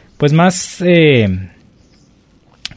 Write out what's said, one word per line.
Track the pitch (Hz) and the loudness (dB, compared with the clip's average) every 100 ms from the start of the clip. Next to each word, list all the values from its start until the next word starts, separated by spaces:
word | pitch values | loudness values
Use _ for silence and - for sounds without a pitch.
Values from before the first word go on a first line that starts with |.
| _ - | _ -4
pues | 147 | -2
más, | 156 180 180 - - | 2 0 -2 -8 -6
eh, | 180 175 156 131 104 92 92 - _ _ _ _ _ _ _ _ _ _ - | 0 2 4 2 0 -4 -10 -18 _ _ _ _ _ _ _ _ _ _ -20